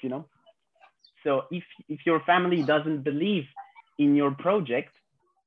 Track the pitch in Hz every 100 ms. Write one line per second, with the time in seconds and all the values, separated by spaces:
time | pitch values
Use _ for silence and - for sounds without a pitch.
0 | 131 131 156 _ _ _ _ _ - _
1 | _ _ 151 135 - 180 - - - 151
2 | - 160 160 180 180 175 139 151 156 151
3 | 135 147 185 196 139 - - - _ -
4 | 143 143 143 139 170 208 143 120 - _
5 | _ _ _ _